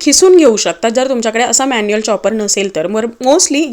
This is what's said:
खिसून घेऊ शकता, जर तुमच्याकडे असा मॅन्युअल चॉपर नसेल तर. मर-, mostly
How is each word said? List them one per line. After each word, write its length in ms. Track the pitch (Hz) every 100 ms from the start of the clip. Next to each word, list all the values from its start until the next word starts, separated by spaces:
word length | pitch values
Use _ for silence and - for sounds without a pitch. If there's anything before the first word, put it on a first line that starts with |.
खिसून 360 | - 277 370 370
घेऊ 200 | 294 214
शकता, 320 | 180 170 226
जर 200 | 233 262
तुमच्याकडे 360 | 254 226 226
असा 200 | 240 226
मॅन्युअल 360 | 269 240 208 214
चॉपर 320 | 214 202 196
नसेल 440 | 220 208 202 196 160
तर. 100 | 170
मर-, 200 | 214 233
mostly 600 | 233 254 311 339 285 311